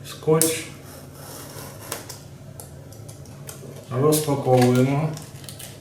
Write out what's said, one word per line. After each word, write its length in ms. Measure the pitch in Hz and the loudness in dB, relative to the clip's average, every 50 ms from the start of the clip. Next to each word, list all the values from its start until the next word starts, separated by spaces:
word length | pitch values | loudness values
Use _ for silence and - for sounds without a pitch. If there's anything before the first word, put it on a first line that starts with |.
| - - | -14 -14
скотч, 560 | - - - 151 156 160 160 160 - - - - - - - - - - - - - - - - - - - - - - - - - - - - - - - - - - - - - - - - - - - - - - - - - - - - - - - - - - - - - - - - - - - - 120 127 | -14 -4 2 4 4 4 4 2 0 -2 -6 -10 -14 -16 -16 -16 -16 -16 -18 -18 -16 -16 -16 -14 -14 -14 -14 -14 -14 -14 -14 -14 -14 -14 -10 -10 -10 -10 -10 -14 -16 -16 -16 -18 -18 -18 -18 -18 -16 -16 -16 -16 -16 -18 -18 -18 -18 -18 -16 -16 -16 -16 -16 -16 -16 -16 -14 -14 -14 -14 -14 -16 -16 -16 -12 -6 -2 2
розпаковуємо 1080 | 143 151 151 151 151 147 139 127 - 135 127 127 123 123 123 127 131 135 143 147 160 - - - - - - - - - - - - - - - | 4 6 6 6 4 2 0 0 4 6 6 8 8 8 8 6 6 4 4 2 0 0 -4 -6 -12 -14 -16 -16 -16 -14 -14 -14 -16 -16 -16 -18